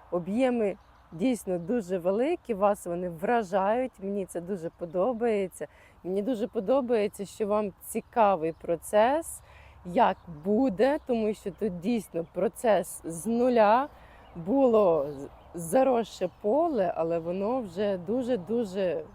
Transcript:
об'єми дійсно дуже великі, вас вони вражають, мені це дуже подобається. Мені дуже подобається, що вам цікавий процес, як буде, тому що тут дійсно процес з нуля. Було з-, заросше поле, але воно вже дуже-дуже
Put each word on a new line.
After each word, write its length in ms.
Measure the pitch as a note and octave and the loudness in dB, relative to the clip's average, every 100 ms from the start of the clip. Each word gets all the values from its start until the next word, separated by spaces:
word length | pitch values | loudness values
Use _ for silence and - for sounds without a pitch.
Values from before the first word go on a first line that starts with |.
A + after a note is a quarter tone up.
| - | -6
об'єми 680 | F3 E3+ A3 C4 A#3+ G3+ - - - _ | -4 -2 0 2 2 0 -4 -12 -20 _
дійсно 460 | D#3+ B3+ A3+ F#3+ F3+ | -2 0 0 -2 -4
дуже 400 | E3+ B3 F3 F#3 | -2 -2 -2 -2
великі, 560 | F3 G3+ C#4 F4 - | 0 0 0 -2 -4
вас 320 | F#3+ G3+ G#3 F3+ | 0 2 2 -4
вони 240 | E3+ F3+ | -6 -6
вражають, 840 | E3 G3 A#3+ F#3+ F#3+ G3 A#3+ C4 - | -4 0 0 0 0 2 0 -2 -6
мені 280 | G3 G3+ F3+ | -6 -6 -6
це 140 | F3+ | -8
дуже 300 | F3 G3 E3 | -6 -6 -8
подобається. 960 | - F3 F3+ A3+ A#3 A#3+ G#3+ F#3 - - - - - | -8 -6 0 0 0 0 0 -2 -6 -14 -14 -20 -12
Мені 180 | E3+ G3 | -6 -2
дуже 240 | G#3 A3+ G#3+ | -2 -2 -4
подобається, 760 | A3+ F#3+ C4+ B3 A#3 G3+ - | -4 0 0 2 0 0 -4
що 220 | G3 - G3+ | -10 -6 -2
вам 260 | G#3 G#3 - | 0 -2 -6
цікавий 680 | - A3 - B3 G3+ F#3 D#3+ | -10 -8 -2 4 4 4 0
процес, 880 | D#3+ - E3 - G#3 A#3 D4+ D#4+ - - - - - | -4 -4 -4 2 4 4 2 -4 -12 -18 -20 -20 -18
як 320 | F3+ F3+ G#3 F#3+ - D3 | -4 2 2 2 -8 -8
буде, 540 | F3 G#3+ C4+ F#3 B3+ D4+ - | 0 2 2 2 2 2 -2
тому 280 | A#3 G#3+ | -2 -2
що 160 | G3+ G3+ | -4 -8
тут 300 | D#3+ G#3 F3+ | -6 -6 -4
дійсно 460 | F#3 A#3 - E3+ E3 | -2 -2 -2 -6 -6
процес 680 | F3+ G#3 - A#3 F3 F#3 - | -2 -2 0 2 2 0 -8
з 220 | D3+ E3 G#3 | -10 -6 -2
нуля. 600 | A#3 B3+ A#3 G#3 A#3 D4 - - - - F3 | 2 4 6 6 6 2 -8 -20 -20 -18 -10
Було 680 | E3 C4+ C4 A3 F#3+ D#3+ C#3 | -2 4 6 6 6 4 0
з-, 180 | C#3 C#3 - - | -6 -12 -16 -16
заросше 760 | F3 E3 B3+ C4+ A#3+ G#3+ - F3+ - | -12 0 2 4 2 -2 -4 -6 -2
поле, 520 | G#3 C#4 E4+ B3 E3+ - | 0 2 2 0 0 0
але 220 | E3 E3+ | -2 -2
воно 420 | E3 F#3 G3+ C4 | -2 -2 -2 -2
вже 380 | G#3 E3+ G#3 F#3+ | -4 -4 -2 -2
дуже-дуже 1080 | E3+ B3 A#3+ A#3+ E3 A#3 G#3+ F#3+ F#3 C3+ - | -2 -2 0 -2 -2 -2 -2 -2 -2 -2 -6